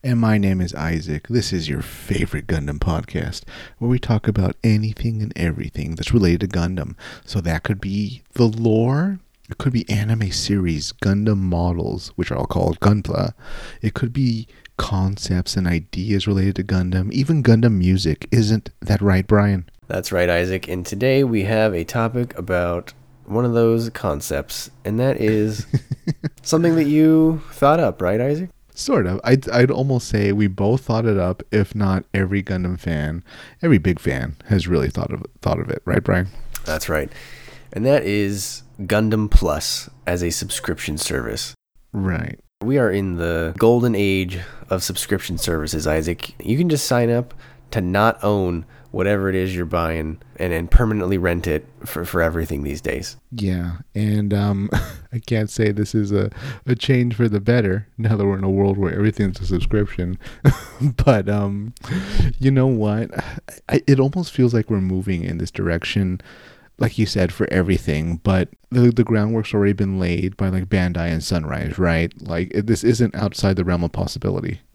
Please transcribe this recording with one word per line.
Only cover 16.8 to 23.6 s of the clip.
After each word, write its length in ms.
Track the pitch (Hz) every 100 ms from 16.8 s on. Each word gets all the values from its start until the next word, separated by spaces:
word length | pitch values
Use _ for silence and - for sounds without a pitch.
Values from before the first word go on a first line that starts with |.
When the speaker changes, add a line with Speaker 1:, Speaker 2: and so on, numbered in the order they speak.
| 90 92 95
Speaker 1:
even 280 | - 139 160
Gundam 360 | 123 113 120 101
music. 500 | 90 95 82 76 -
Isn't 380 | 117 107 110 - -
that 200 | 92 104
right, 240 | 101 95 95
Brian? 440 | 104 101 98 85 - -
Speaker 2:
That's 240 | 92 -
right, 180 | 92 87
Isaac. 380 | 85 90 92 -
And 180 | 90 87
today 380 | 98 127 135
we 200 | 135 110
have 300 | 95 110 110
a 120 | 90 85
topic 520 | 120 113 123 120 -
about 540 | 90 90 87 87 - - - - -
one 160 | 104
of 100 | 123
those 360 | 117